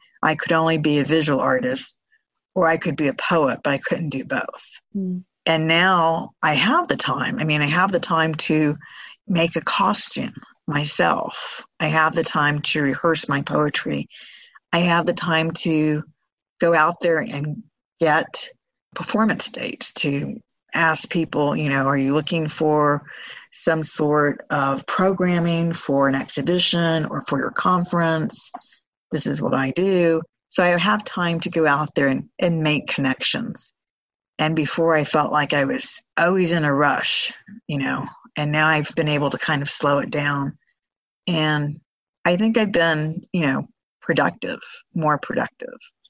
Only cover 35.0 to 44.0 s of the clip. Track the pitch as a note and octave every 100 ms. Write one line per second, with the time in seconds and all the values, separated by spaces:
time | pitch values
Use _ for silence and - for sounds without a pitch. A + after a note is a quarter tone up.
35 | D3 D#3 D3 D3 C#3+ D3 C#3 C3 - -
36 | - - E3+ F#3+ F3 E3+ D3+ C#3 D3 -
37 | - - - - - - - C#3+ C3+ C3+
38 | C3+ - - - D3+ D3+ D#3 D#3 D3 -
39 | D3+ D3 C#3+ C3 - C#3+ C#3+ - C#3+ C#3+
40 | B2+ D3 D3 C#3+ C#3+ - _ _ _ _
41 | _ _ - D#3+ D#3 D3+ D3 D#3 _ _
42 | _ _ E3+ F3+ A3 A3 G#3 F3 E3 D#3
43 | D#3 D#3+ - F3+ D3 C#3 D3 _ _ _